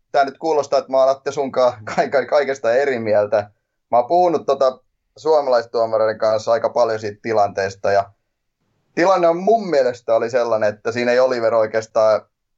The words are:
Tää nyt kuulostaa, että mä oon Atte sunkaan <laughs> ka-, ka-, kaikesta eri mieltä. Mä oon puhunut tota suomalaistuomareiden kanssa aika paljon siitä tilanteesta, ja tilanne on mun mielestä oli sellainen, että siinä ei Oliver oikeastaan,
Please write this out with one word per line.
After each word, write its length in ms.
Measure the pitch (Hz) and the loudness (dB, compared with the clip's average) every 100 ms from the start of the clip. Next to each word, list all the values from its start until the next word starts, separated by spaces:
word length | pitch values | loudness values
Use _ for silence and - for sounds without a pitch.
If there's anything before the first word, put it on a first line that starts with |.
| _ | _
Tää 140 | 143 139 | -2 -2
nyt 120 | - | -2
kuulostaa, 420 | 165 151 139 139 | -2 -2 0 -2
että 120 | 135 | 0
mä 80 | 135 | 0
oon 100 | 131 | 2
Atte 220 | 139 139 | 0 -4
sunkaan 420 | 147 131 123 123 110 | -4 -4 0 0 0
<laughs> 100 | 107 - | -8 -4
ka-, 140 | 139 | 0
ka-, 140 | 139 123 | -2 0
kaikesta 440 | 147 139 135 113 | 0 0 -2 0
eri 260 | 123 139 123 | 0 0 -2
mieltä. 500 | 110 104 104 107 107 _ _ _ - | 0 0 2 0 -4 _ _ _ -2
Mä 60 | 120 | 0
oon 100 | - | 2
puhunut 380 | 175 175 151 - | 2 2 0 -2
tota 340 | 135 131 - _ _ _ - | 0 0 -2 _ _ _ -8
suomalaistuomareiden 1000 | 151 - 131 120 113 120 113 110 110 110 | 0 0 2 0 0 -2 0 0 0 0
kanssa 340 | 110 107 113 | -2 -2 0
aika 180 | 113 110 | -2 0
paljon 300 | 120 117 107 | 0 -2 -2
siitä 200 | 104 104 | -8 -10
tilanteesta, 720 | 113 107 101 95 95 98 101 | -4 -2 0 -2 -6 -4 -2
ja 200 | 98 98 _ _ _ _ _ _ _ _ - | -2 -2 _ _ _ _ _ _ _ _ -2
tilanne 320 | 180 185 170 | 2 2 2
on 100 | 175 | 0
mun 320 | 190 226 190 | 0 0 0
mielestä 460 | 143 127 - - 113 | 0 0 -2 -2 0
oli 140 | 117 | 0
sellainen, 400 | 123 117 110 107 | -2 0 0 -2
että 220 | 104 117 | -4 -6
siinä 200 | 120 120 | -4 0
ei 80 | 123 | 2
Oliver 340 | 131 123 113 | 2 0 0
oikeastaan, 680 | 113 110 110 110 113 110 104 - _ _ | 0 0 -2 -4 0 2 2 -2 _ _